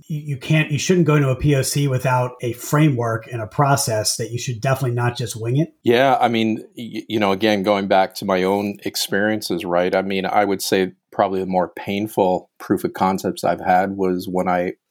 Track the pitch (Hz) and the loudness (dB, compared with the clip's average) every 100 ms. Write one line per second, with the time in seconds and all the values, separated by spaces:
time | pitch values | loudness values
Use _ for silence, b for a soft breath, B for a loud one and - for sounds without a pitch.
0 | - 151 147 131 - 156 151 143 - 180 | -10 -8 -6 -6 0 0 2 -2 2 4
1 | 151 151 139 127 151 139 127 147 143 127 | 4 4 2 2 2 2 2 0 0 0
2 | 135 127 127 - 123 113 - 151 156 123 | 0 0 -2 -4 -8 -8 -2 2 4 2
3 | 117 113 - 117 110 - 123 139 - 110 | 0 -4 -6 -8 -6 0 2 2 0 -2
4 | - - 113 120 - 110 135 131 131 117 | -2 -4 -6 -6 -6 -4 -2 0 0 0
5 | 120 - 117 110 113 135 165 _ - 117 | -2 -2 -6 -6 -2 0 0 _ 2 4
6 | 135 120 117 117 110 110 - - 113 - | 4 4 2 2 0 0 -6 -14 -12 -10
7 | - 107 101 95 110 104 95 101 98 98 | -6 0 0 2 2 2 2 2 2 2
8 | 92 - 101 95 92 101 104 101 101 - | 2 -2 -2 0 2 0 -2 -6 -8 -6
9 | - 98 104 110 - 87 92 87 92 95 | -4 0 0 -2 -4 -4 -2 0 2 0
10 | 95 95 92 104 101 95 - 98 92 - | 0 -2 0 0 2 0 0 0 0 -4
11 | _ - 101 95 92 92 85 - - 101 | _ -2 0 0 -2 0 -2 -4 -6 -4
12 | 107 - 92 90 - - - 101 - - | -2 0 0 0 -4 -14 -4 -2 -2 -2
13 | 135 - 98 85 85 85 85 92 98 98 | 0 0 -4 -4 -2 -2 2 2 2 -2
14 | 92 92 95 90 92 90 90 - _ | -2 -2 -4 -4 -2 -2 -2 -6 _